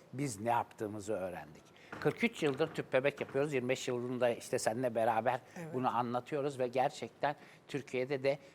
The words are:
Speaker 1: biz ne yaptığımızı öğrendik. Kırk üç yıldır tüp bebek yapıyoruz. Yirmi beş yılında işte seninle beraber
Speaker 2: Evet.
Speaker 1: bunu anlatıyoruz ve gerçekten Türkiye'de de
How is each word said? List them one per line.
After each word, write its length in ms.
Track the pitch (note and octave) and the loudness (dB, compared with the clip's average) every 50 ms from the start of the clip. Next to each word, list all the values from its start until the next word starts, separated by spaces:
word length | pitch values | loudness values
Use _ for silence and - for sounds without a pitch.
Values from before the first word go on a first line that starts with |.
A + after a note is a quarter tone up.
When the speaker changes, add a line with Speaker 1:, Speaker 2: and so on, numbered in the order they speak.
| - - - | -18 -12 -6
Speaker 1:
biz 280 | B2+ D3 C#3 A2+ F#2+ | -4 -4 -4 -4 -2
ne 100 | G#2 A#2+ | 0 2
yaptığımızı 600 | A#2 A#2+ G#2+ - - - A2+ G#2 G#2 G#2+ G2 G2+ A2 | 2 2 2 0 -4 -6 -6 -4 -4 -6 -4 -2 -2
öğrendik. 540 | F#2+ F#2 F#2 F2 E2+ D#2 D2+ D2+ - - - - - - - - - | -2 -2 -4 -4 -8 -10 -12 -16 -20 -20 -20 -20 -20 -18 -16 -12 -2
Kırk 240 | - D#3 C#3 - - | 0 0 0 2 0
üç 180 | A#3 - - - | 0 0 0 0
yıldır 320 | D3 C3+ B2+ D#3+ D#3 - | 0 2 2 0 0 0
tüp 180 | - C#3+ - - | -4 -4 2 2
bebek 280 | C3 C3 C#3+ C#3 - | 2 4 2 0 0
yapıyoruz. 320 | B2 G#2+ - C3+ C#3 D#3 D3 | -4 -2 0 0 0 2 0
Yirmi 140 | C3 A#2+ B2 | 0 2 2
beş 200 | C3 B2+ - - | 0 0 0 -2
yılında 420 | B2+ B2 A#2+ B2 B2+ B2 B2 A#2+ | -2 -2 -2 -2 0 2 2 2
işte 280 | A#2 A#2 - - - A#2+ | 2 0 -2 -2 -2 0
seninle 360 | - - A2+ A#2 C3 B2+ A2+ | 2 2 0 2 0 0 2
beraber 460 | A2+ A2+ A#2 A2+ A2 A2+ B2+ A#2+ B2+ - - - | 4 4 4 4 4 4 2 0 0 -4 -10 -12
Speaker 2:
Evet. 180 | F3 F3 D#3+ C3 | -12 -10 -6 -4
Speaker 1:
bunu 220 | B2+ B2+ B2+ G#2 | 0 0 2 2
anlatıyoruz 600 | A#2 B2 A#2+ A#2+ B2+ B2 - D#3 D3 C3+ D3 C#3 B2 | 2 0 0 -2 -2 -4 -2 -2 -2 -2 -2 -2 -2
ve 100 | B2+ B2 | -2 0
gerçekten 680 | A#2 C3 B2+ D3 - - - A2+ - - - C#3+ D3 - - - - - - - | 2 2 2 2 0 -4 -8 -10 -6 -2 0 0 0 -2 -8 -16 -20 -20 -14 -8
Türkiye'de 540 | - C#3+ B2 - - B2+ B2+ B2+ C#3+ C3+ C3 | -6 -6 -6 -4 -2 -2 0 0 0 0 2
de 140 | C#3 C#3 - - - - | 2 0 0 -4 -14 -20